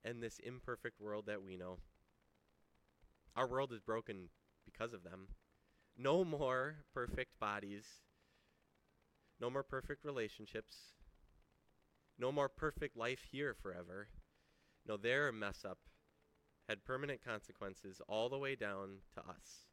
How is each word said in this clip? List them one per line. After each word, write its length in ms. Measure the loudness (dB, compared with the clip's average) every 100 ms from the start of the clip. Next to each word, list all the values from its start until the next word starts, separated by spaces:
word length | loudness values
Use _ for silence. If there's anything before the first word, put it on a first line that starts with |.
and 180 | -2 -2
this 180 | -4 -4
imperfect 600 | -8 -8 -4 -2 -2 -4
world 240 | -2 -2 0
that 180 | -4
we 140 | -2 -4
know. 200 | -4 -6 -10 _ _ _ _ _ _ _ _ _ _ _ -20 _ -8 2
Our 120 | 2
world 260 | 4 0
is 80 | -2
broken 480 | 0 0 0 -8 -8 -14 _ _ -20
because 280 | -4 -4
of 100 | -4
them. 240 | -10 -12 -10 -12 _ _ _ _ _ 0
No 260 | 6 6
more 540 | 6 4 4 4 2 -2 -6
perfect 460 | -2 0 0 -2 0
bodies. 460 | 2 2 -2 -6 -10 -18 -20 _ _ _ _ _ _ _ _ _ _ _ _ _
No 100 | 0
more 140 | 0
perfect 420 | 0 -2 -4 -6 -2
relationships. 880 | 0 0 -2 -6 -6 -6 -14 -18 -20 -20 -20 -20 -20 -20 _ _ _ _ _ _ 0
No 120 | 2
more 180 | 4 4
perfect 460 | 4 0 2 -2 2
life 260 | 0 0 -4
here 220 | -2 -2
forever. 540 | -2 -6 -6 -6 -8 -8 -12 -18 _ _ _ _ _ -4
No, 100 | 0
their 340 | 4 6 4
mess 340 | 2 -2 -2 -6
up 140 | -8 -12 -20 _ _ _ -20 _ _ -4
had 160 | -4 0
permanent 380 | -2 0 -2
consequences 760 | -2 -4 -4 -6 -6 -6 -10 -12 0
all 220 | 4 4
the 80 | 2
way 180 | 0 2
down 420 | 0 0 -2 -8 -12 -12
to 40 |
us. 440 | -10 -12 -12 -16 -18